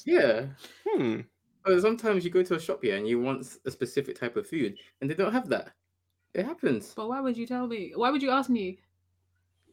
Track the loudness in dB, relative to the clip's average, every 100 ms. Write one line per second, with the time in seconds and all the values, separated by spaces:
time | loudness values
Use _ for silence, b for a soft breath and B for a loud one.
0 | 2 6 6 4 -2 -10 b b -2 0
1 | 2 -2 -6 _ _ _ 2 4 4 2
2 | 2 0 2 2 2 0 -2 -2 0 0
3 | 0 0 0 -2 -6 -12 -10 -6 -4 -2
4 | -4 -4 -6 -4 -4 -2 -4 -6 b b
5 | -4 -2 0 0 0 -2 -4 -18 _ _
6 | _ _ _ -6 -4 -2 -2 -2 -4 -8
7 | -6 -4 -4 -4 -4 -4 -4 -6 -6 0
8 | 2 2 2 2 2 0 0 -8 _ _
9 | _ _ _ _ _ _ _